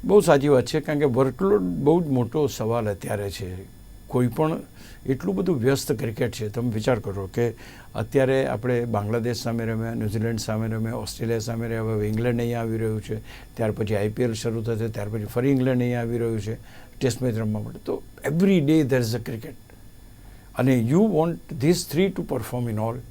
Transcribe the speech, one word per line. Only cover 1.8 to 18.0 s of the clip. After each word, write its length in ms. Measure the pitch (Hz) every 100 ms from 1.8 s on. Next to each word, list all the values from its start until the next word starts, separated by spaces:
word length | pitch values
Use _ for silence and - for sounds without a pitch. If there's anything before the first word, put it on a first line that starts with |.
| 135 170
જ 60 | 160
મોટો 400 | 131 113 151 143
સવાલ 420 | - 110 117 107
અત્યારે 400 | 98 - 104 101
છે. 280 | - 92 92 - - - - -
કોઈ 200 | 123 123
પણ 320 | 123 156 165 - - - - -
એટલું 300 | 131 175 190
બધું 220 | 185 151
વ્યસ્ત 340 | 120 139 -
ક્રિકેટ 400 | 120 113 113 127
છે. 180 | - 107
તમે 200 | 110 123
વિચાર 300 | 113 110 117
કરો 300 | 104 101 95
કે 200 | - 120 113 - - - -
અત્યારે 500 | 113 139 131 135 135
આપણે 380 | 123 123 123 120
બાંગ્લાદેશ 520 | 107 104 117 117 113
સામે 280 | 117 113 113
રમ્યા, 280 | 110 113
ન્યૂઝીલેન્ડ 460 | 117 110 107 113 113
સામે 280 | - 110 113
રમ્યા, 280 | 110 110 120
ઓસ્ટ્રેલિયા 440 | 110 - 113 113
સામે 280 | 107 113 117
રહ્યા, 140 | 113
હવે 260 | 110 110 104
ઇંગ્લેન્ડ 340 | 110 120 117
અહીંયા 180 | 117 117
આવી 180 | 113 113
રહ્યું 240 | 113 110
છે, 140 | - 110 - - - -
ત્યાર 160 | 110
પછી 240 | 101 107 104
આઈ 140 | 104
પી 140 | 110
એલ 100 | 123
શરૂ 280 | 110 123 113
થશે, 260 | 110 113 113
ત્યાર 220 | 110 104
પછી 140 | 110
ફરી 260 | 104 120 131
ઇંગ્લેન્ડ 320 | 139 127 127
અહીંયા 200 | 123 120
આવી 160 | 117 117
રહ્યું 240 | 117 113
છે 140 | 101 113 - - - -
ટેસ્ટ 200 | 131 -
મેચ 160 | 127 110
રમવા 240 | 110 107
માટે. 180 | 110 - -
તો 180 | -